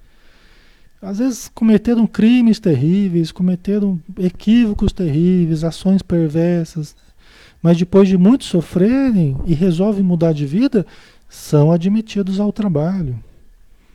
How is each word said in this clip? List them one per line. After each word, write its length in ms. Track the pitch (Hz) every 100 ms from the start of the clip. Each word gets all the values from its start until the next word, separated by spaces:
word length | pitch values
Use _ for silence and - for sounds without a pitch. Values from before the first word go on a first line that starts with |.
| _ _ - _ _ _ _ _ _ _
às 180 | 190 202
vezes 300 | 262 220 -
cometeram 540 | - 226 214 240 233 220
crimes 520 | - 214 247 233 208
terríveis, 720 | 190 139 147 190 196 170 160
cometeram 680 | - 180 180 - 208 202 180 - 185
equívocos 720 | 185 - - 233 226 202 196
terríveis, 720 | - 175 143 175 185 165 160
ações 380 | 165 - 190 190
perversas, 960 | - 175 160 156 170 175 160 160 151 _ _ _ _ _ - _
mas 160 | 165 170
depois 300 | 180 190 196
de 100 | 190
muito 260 | 180 269
sofrerem 920 | - 175 - 180 196 262 269 208 151 135 -
e 80 |
resolvem 500 | 151 190 165 202 202
mudar 300 | 190 175 165
de 120 | 151 143
vida, 400 | 170 277 214 165 - - _ -
são 420 | - - 147 147
admitidos 680 | 170 180 214 220 202 190 190
ao 120 | 208
trabalho. 720 | 202 208 147 156 190 151 117 - _ - _ - _ _